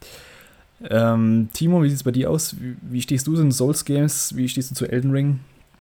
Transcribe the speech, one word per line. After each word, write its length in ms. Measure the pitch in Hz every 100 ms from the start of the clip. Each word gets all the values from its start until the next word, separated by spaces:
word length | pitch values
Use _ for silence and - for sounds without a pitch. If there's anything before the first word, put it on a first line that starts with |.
| - - - - - - _ _ 240
Ähm, 640 | 113 117 113 113 113 110
Timo, 300 | - 165 180
wie 80 | 143
sieht's 140 | 139
bei 60 | 127
dir 200 | 120 139
aus? 260 | 156 - -
Wie, 180 | 127 123
wie 220 | - 123
stehst 240 | - 131 151
du 80 | 165
zu 60 |
den 100 | 147
Souls-Games? 840 | 127 127 147 - 143 147 - - 123
Wie 120 | 127
stehst 220 | 135 127
du 40 |
zu 120 | 135 -
Elden 240 | 123 135
Ring? 300 | 135 143 135 - _ _ _ _